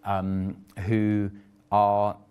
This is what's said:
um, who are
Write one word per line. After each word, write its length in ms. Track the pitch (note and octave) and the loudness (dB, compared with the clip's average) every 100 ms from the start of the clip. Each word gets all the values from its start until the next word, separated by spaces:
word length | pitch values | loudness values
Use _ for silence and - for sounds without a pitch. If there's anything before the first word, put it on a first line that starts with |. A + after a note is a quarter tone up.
um, 540 | G2+ G2 F#2+ F#2+ F#2+ - - - F#2+ | -2 -2 -2 -2 -4 -8 -16 -10 -2
who 460 | A2+ G#2+ G#2 G2+ G2+ - _ _ | 2 2 0 -2 -8 -20 _ _
are 460 | G2+ G#2 G2+ G#2 - - | 2 4 2 0 -4 -18